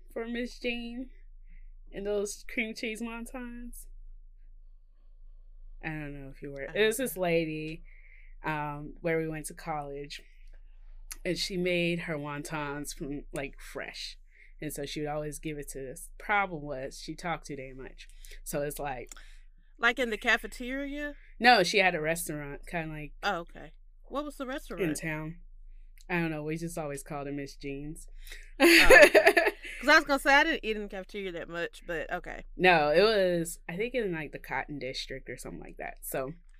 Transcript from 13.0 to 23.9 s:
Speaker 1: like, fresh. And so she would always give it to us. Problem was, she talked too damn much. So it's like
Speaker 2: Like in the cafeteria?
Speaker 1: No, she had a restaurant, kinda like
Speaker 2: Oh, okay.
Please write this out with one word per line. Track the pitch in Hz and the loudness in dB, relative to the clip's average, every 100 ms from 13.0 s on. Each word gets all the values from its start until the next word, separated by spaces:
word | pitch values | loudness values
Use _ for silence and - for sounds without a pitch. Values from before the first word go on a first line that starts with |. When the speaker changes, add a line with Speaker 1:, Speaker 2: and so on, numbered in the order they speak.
| 143 143 - | -6 -6 -6
Speaker 1:
like, | 156 139 - | -8 -8 -10
fresh. | - 135 - - - - - - - - | -12 -10 -10 -10 -12 -14 -20 -20 -20 -10
And | 151 | -8
so | 151 143 | -6 -6
she | 156 | -4
would | 147 | -4
always | 151 151 139 | -4 -6 -6
give | 156 147 | -8 -8
it | 143 | -8
to | 131 131 | -10 -10
us. | 160 - - | -12 -14 -10
Problem | - 208 196 156 | 2 2 2 -2
was, | 147 131 131 - | -6 -6 -8 -10
she | - | -10
talked | 156 175 156 - | -6 -4 -4 -6
too | 135 | -10
damn | 131 131 | -10 -12
much. | 123 - - - - - | -14 -16 -18 -18 -16 -14
So | - 151 | -6 -4
it's | 147 143 | -4 -4
like | 143 123 - - - - - - - - | -6 -8 -10 -16 -18 -20 -20 -20 -20 0
Speaker 2:
Like | 233 247 | 2 2
in | 240 | 0
the | 208 | 0
cafeteria? | 240 226 214 - 247 269 277 285 294 285 - - | 2 2 0 -10 -6 -6 -6 -6 -8 -10 -16 4
Speaker 1:
No, | 240 226 | 8 8
she | 175 202 | 6 4
had | 185 | 4
a | 170 | 4
restaurant, | 151 170 - 147 143 143 - | 0 -2 -2 -6 -6 -10 -6
kinda | 175 156 | -6 -6
like | 156 147 - | -8 -12 -4
Speaker 2:
Oh, | 202 175 | -2 -2
okay. | 170 - 151 - - | -6 -14 -18 -20 -20